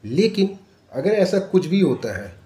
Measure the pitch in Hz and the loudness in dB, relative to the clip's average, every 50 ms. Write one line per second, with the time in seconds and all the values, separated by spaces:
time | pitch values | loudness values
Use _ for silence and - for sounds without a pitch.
0 | - 107 120 160 214 220 190 196 190 202 - - - _ _ _ _ _ - - | -10 -4 0 2 2 2 2 0 -2 -2 -2 -10 -20 _ _ _ _ _ -8 -4
1 | - 196 214 208 190 185 - 196 190 - - 185 180 151 175 196 185 147 123 - | -2 0 2 2 2 2 2 -2 -2 2 0 0 2 2 0 2 2 2 0 -2
2 | - 113 98 92 101 95 87 - - | -4 -8 -8 -8 -10 -12 -18 -20 -20